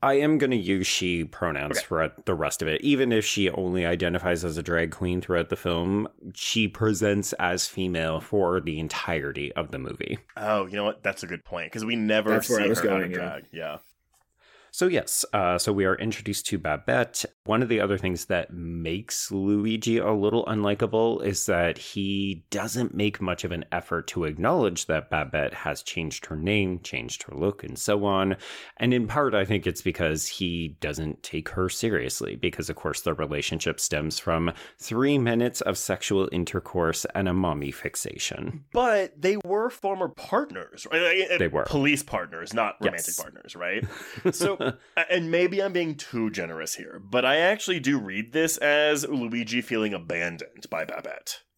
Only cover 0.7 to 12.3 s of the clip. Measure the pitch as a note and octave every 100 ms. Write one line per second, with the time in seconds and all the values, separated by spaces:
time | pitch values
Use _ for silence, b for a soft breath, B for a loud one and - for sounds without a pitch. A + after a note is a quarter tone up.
0.7 | G2 F#2+ - F#2 F2 D#2+ - F2+ D2 D2
1.7 | D2 - E2+ D#2 - - F2 D2 - D#2+
2.7 | D#2 C#3+ C#3+ C3 A2+ G#2+ - F#2+ - F#2
3.7 | F2+ E2+ F2 F2 F2 F2+ F2 F2 D#2 D#2+
4.7 | E2+ E2 D#2+ F#2 F2+ F2 F2+ E2 - F#2
5.7 | E2+ F2 G2+ G#2+ _ - F#2 - - G#2+
6.7 | - A2 G2 G#2 G2+ G2 - F2+ F2+ -
7.7 | - F#2 E2+ D#2+ D#2+ - G#2 F#2 F#2 D#2+
8.7 | D#2 D#2 - - E2 C#2+ C#2+ C#2+ - D#2
9.7 | C2+ C2 - - - _ - G#2+ G#2+ F#2+
10.7 | G#2 G#2 - G2+ F#2+ F2 F2 - F2 E2
11.7 | A2 A2 A#2 G#2+ G#2+ G#2+